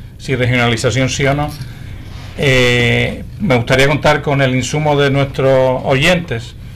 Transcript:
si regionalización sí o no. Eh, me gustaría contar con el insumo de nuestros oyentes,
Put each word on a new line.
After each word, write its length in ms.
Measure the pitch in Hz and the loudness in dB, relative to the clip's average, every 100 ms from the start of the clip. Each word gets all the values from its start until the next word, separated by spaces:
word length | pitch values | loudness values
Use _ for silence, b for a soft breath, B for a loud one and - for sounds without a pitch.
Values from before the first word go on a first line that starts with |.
| B - | B -14
si 180 | - 123 | -6 -2
regionalización 720 | 120 123 120 113 127 123 127 | 0 2 2 0 0 0 -2
sí 160 | - 139 | 0 0
o 100 | 139 | 0
no. 160 | 147 - B B B B B B B - | -4 -8 B B B B B B B -2
Eh, 840 | 143 127 123 123 120 120 123 - - - | 2 4 4 2 2 0 -2 -6 -10 -4
me 160 | - 123 | 0 0
gustaría 320 | 117 131 143 | 2 2 2
contar 340 | 143 151 147 | 2 2 2
con 200 | 147 139 | 0 0
el 140 | 131 127 | 2 0
insumo 440 | - 151 151 143 | -2 -2 2 2
de 120 | 139 | 2
nuestros 720 | 139 135 - 135 131 131 127 | 2 0 0 4 4 4 0
oyentes, 720 | - 135 165 175 170 117 - - B | 0 2 2 2 -2 -8 -8 -14 B